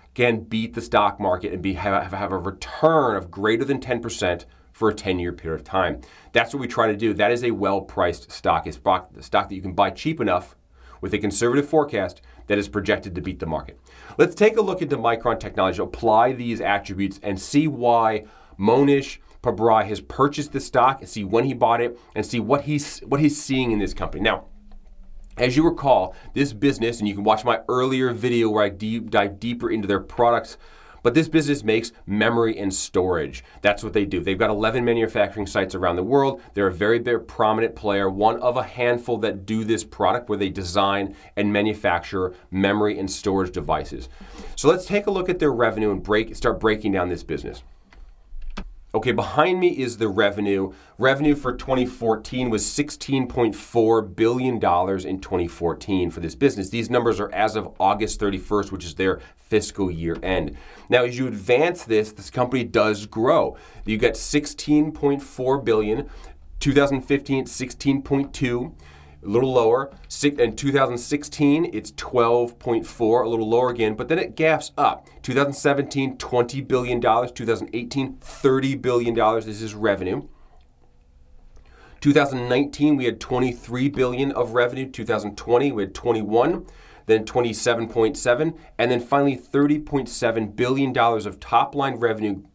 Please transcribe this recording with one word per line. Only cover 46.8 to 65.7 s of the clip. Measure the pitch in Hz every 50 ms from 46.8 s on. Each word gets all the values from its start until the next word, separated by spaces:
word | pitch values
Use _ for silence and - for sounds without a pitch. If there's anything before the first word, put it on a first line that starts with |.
| 107 104
down | 95 92 90 90
this | 87 82
business. | - - 78 - - - - - - - - - _ _ - - - - - - - - - - - - - - - - - - - -
Okay, | - 110 113 123
behind | 107 117 113 - - 147 156 185 180 185
me | 180 180
is | 151 135 131 117 104 101
the | 113 104
revenue. | 92 107 104 101 98 107 104 101 98 95 95 95 - - - - _ -
Revenue | 113 131 139 139 151 151 143
for | 143 - 127 -
twenty | - - - 131 131 123
fourteen | 120 - - 117 113 110 107 - - 127 127 127 120
was | 110 104 -
sixteen | - - - 147 143 - - - - 135 131 123 120
point | - 127 120 110 98
four | - - - - 117 113 110 113 113
billion | 104 95 90 95 110 117 123 127 127 127 117 104
dollars | 92 92 87 87 92 95 98 92 -
in | - 92 92
twenty | - - 95 90 87
fourteen | 85 - - 85 82 76 - - - 98 92 87 85
for | 82 87
this | 82 80 78
business. | - 139 139 139 - 92 -
These | 113 117 107 104
numbers | 123 123 117 120 101 92
are | 101 -
as | - 98 107 107 101
of | 107 98 - - -
August | 92 95 104 104 107 104 - -
thirty-first, | 107 101 98 90 - - 104 104 92 -
which | 98 92 85
is | 85 80
their | - 95 95 90 - - - -
fiscal | _ - - 110 104 101 - - - 98 92
year | 85 80 82 82 80 71 -
end. | 92 95 90 78 69 - - - - - - - -
Now, | 120 127 123
as | 123 120
you | 123 131 127
advance | 107 104 92 - 120 135 156 175 170 - -
this, | 110 113 107 107 107
this | - - - -
company | - 127 127 123 135 127 117
does | - 90 110 104 107 107 101 107
grow. | 104 - 110 113 135 165 151 - 113 - - - - - - -
You | 104 110
get | 104 120 117 -
sixteen | - - - - 147 147 - - - - 147 147 151 151 156
point | 156 - - 143 139 139
four | - - - - 127 127 135 135
billion, | 117 117